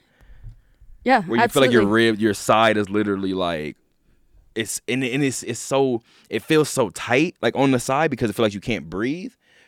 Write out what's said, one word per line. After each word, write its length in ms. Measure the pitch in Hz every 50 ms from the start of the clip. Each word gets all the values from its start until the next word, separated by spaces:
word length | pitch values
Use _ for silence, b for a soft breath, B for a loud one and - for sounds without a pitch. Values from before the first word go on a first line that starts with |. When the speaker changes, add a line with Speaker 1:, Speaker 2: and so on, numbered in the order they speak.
| b b b b b b b b b b b b b b b b - - - - -
Speaker 1:
Yeah, 180 | 247 262 226 170
Speaker 2:
Where 180 | 180 - -
you 60 | 240
feel 160 | - - 143 135
like 80 | 131
your 100 | 120 113
Speaker 1:
absolutely. 240 | 101 101 107 113 113 113
Speaker 2:
rib, 80 | 110 101
your 160 | 110 107 98
side 420 | - - - 113 110 113 110 107
is 100 | 107 104
literally, 460 | 95 98 107 104 104 101 98 98 95 92
like, 440 | 92 90 87 85 78 76 73 - _ _ _ _ _ _ _ _ _ _ _ _ _ _ _ -
it's, 260 | 113 107 - - - -
and, 160 | - 120 131 135
and 200 | 120 123 143 143
it's, 180 | 131 120 -
it's 180 | - - 117 -
so, 440 | - - 139 135 139 131 120 113 b b b b b -
it 140 | - 110 -
feels 260 | - 156 156 147 -
so 200 | - 135 117 92
tight, 440 | - - - - 123 139 165 180 - _
like, 140 | - 117 -
on 160 | 117 135 139
the 80 | 131 120
side 320 | - - 135 147 165 156
because 180 | 135 - 127 107
it 40 | 101
feels 120 | - 113
like 60 | 107 101
you 60 | 98
can't 300 | - 127 110 85 73 82
breathe. 400 | 85 95 113 131 156 180 190 240 - b b b b b b